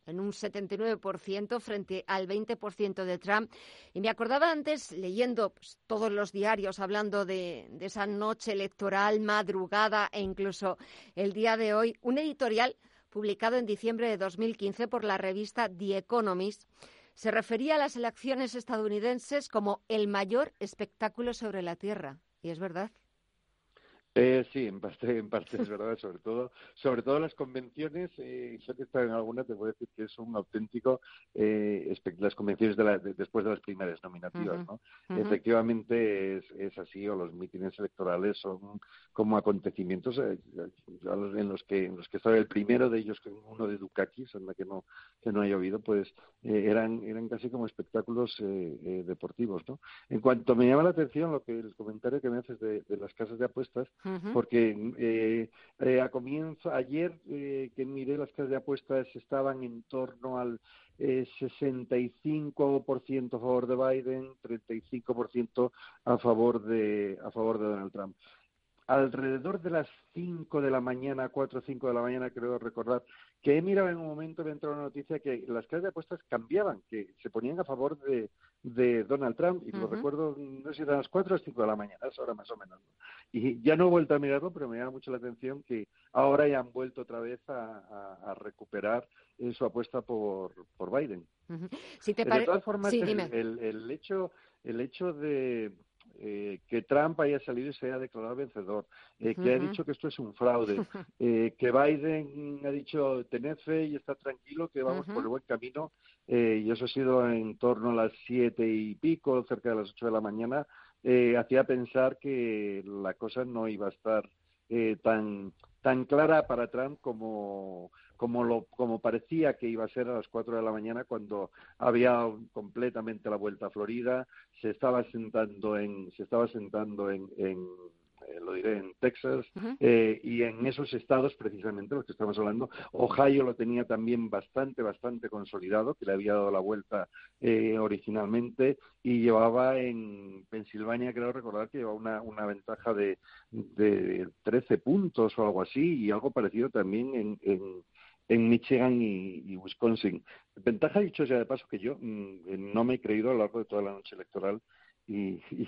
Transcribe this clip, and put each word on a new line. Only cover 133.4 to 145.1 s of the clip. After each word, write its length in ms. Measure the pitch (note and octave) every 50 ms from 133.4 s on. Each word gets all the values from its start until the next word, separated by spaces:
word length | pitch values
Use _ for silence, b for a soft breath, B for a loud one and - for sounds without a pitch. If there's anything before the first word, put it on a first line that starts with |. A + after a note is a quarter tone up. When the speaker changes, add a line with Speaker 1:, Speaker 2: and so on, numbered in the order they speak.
| C3
Speaker 2:
lo 120 | B2+ A#2
tenía 300 | - A#2 A#2 A#2+ B2 A#2+
también 440 | - A#2 A2 A2+ A2+ A#2+ A#2 A2+ G#2+
bastante, 520 | G#2 G2 - _ _ C3 C3+ C3+ B2+ -
bastante 480 | A#2 G#2+ G2 - - B2 A#2+ A#2 A#2 G#2
consolidado, 640 | A2 G#2 G2 - - G2 F2+ F#2 G#2 G#2+ A2 C3 -
que 100 | - -
le 80 | G2 G2
había 200 | F#2+ G2+ G#2 G#2
dado 180 | G#2 G2+ G2+
la 80 | G2+ F#2+
vuelta, 500 | F#2 G2+ A2 G#2 - - G#2+ G2+ F2 B B B B B B _
eh, 360 | B2+ A#2+ B2 A2 A2+ A2+ A2
originalmente, 1000 | A2 G#2+ G#2 G#2 - - - G#2+ A2 G#2 G2+ A2 A#2 A#2+ A#2+ A2+ - C3 C3+ C3+ b b b b _
y 200 | - B2 A#2+ A#2+
llevaba 580 | A2+ A#2+ A2+ A2 A2+ A#2 A2+ B2+ B2+ C3 C3+ C3
en 640 | B2+ B2 A#2 A2+ A2 G#2+ G2+ G2+ G2+ G2 F#2+ F#2+ F#2 _
Pensilvania, 640 | - A2 G#2 - - G#2+ G#2+ A2 A#2 A#2+ B2 B2 A2+
creo 180 | A#2+ A#2+ B2
recordar 380 | B2 C3 A#2 A2+ G2+ G#2+ A2 G#2+
que 100 | - C#3
llevaba 180 | A#2+ A2 G#2+
una, 240 | G#2+ A2 A2+ A2 G#2+
una 240 | G2+ A2 G#2+ G#2+ G#2+
ventaja 480 | G#2 G2+ G2 - - A2+ - - A#2+ A2
de, 260 | G2+ G2+ G2 F#2 - B B B B B _
de 800 | A2+ A2 G#2 - - - G#2+ G#2+ G2+ G2 F#2 F#2 F#2 F#2 F#2 E2+ - _ _
trece 340 | G#2+ G#2+ B2+ - - A2+
puntos 600 | - - B2+ D#3+ G3+ F#3+ E3+